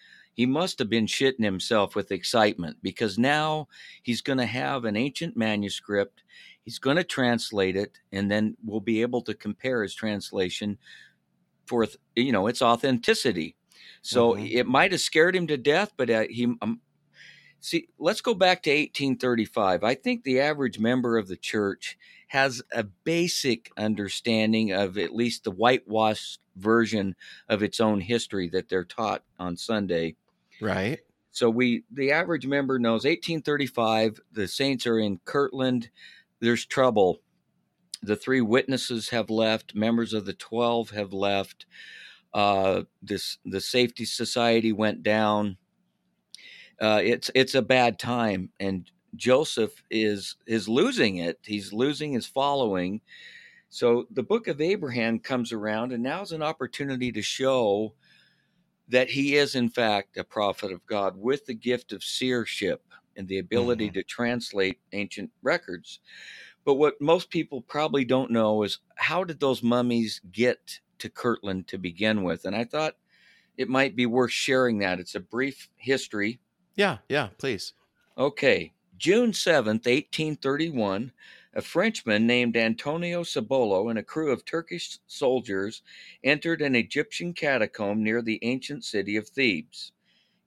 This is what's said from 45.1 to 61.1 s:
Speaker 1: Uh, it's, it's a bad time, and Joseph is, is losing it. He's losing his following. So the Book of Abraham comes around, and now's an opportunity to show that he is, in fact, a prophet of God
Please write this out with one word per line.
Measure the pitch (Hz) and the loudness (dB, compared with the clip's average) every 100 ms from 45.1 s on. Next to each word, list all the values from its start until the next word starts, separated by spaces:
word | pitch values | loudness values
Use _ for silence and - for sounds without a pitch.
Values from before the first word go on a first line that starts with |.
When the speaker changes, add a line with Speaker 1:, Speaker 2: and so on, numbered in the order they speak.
| 107 107 104 104 95 _ _ _ _ _ _ _ - - - - - | 2 2 2 -2 -6 _ _ _ _ _ _ _ -20 -20 -20 -18 -2
Speaker 1:
Uh, | 110 107 | 2 2
it's, | 98 120 - | 2 0 0
it's | 131 131 | 2 2
a | 135 | 2
bad | 107 127 120 104 | 4 4 4 2
time, | - 120 110 95 92 - | -4 0 0 -2 -6 -6
and | 98 95 - _ _ | -4 -4 -8 _ _
Joseph | - 120 131 156 - 110 - - | -2 4 4 4 0 -2 -4 -6
is, | 110 107 101 90 - - | 0 0 -2 -6 -12 -2
is | 113 98 | -2 2
losing | 123 233 240 113 90 | 2 2 2 0 0
it. | 85 - | -4 -6
He's | - 104 95 | -6 -6 -6
losing | 104 139 143 151 | -2 -2 -2 -4
his | 123 - | -4 -4
following. | 135 139 143 113 92 90 107 _ - - - - _ _ | -2 0 2 0 0 -2 -4 _ -20 -20 -20 -20 _ _
So | - 123 120 - | 0 2 2 0
the | - | -4
Book | - 226 196 | 0 -2 -2
of | 143 | -2
Abraham | 160 202 147 120 113 113 | -2 -2 -2 -2 -2 -2
comes | - 127 113 | -2 -4 -4
around, | 113 107 107 123 | -6 -4 -4 -4
and | 120 | -4
now's | 127 165 196 | -4 -6 -8
an | 160 | -6
opportunity | 151 160 127 - 139 131 123 | -6 -4 -8 -6 -6 -4 -4
to | 107 | -4
show | 101 - 131 131 110 101 110 - _ _ _ _ _ _ _ _ - | -6 -2 2 4 4 2 0 -8 _ _ _ _ _ _ _ _ 0
that | 123 127 | 2 2
he | 139 139 147 | 0 2 4
is, | 143 | 2
in | 135 117 | 2 0
fact, | 127 113 104 - - | 2 2 2 -2 -10
a | |
prophet | 92 110 101 - 104 | -6 -2 0 -2 -6
of | 92 - | -8 -6
God | 104 98 | -2 -2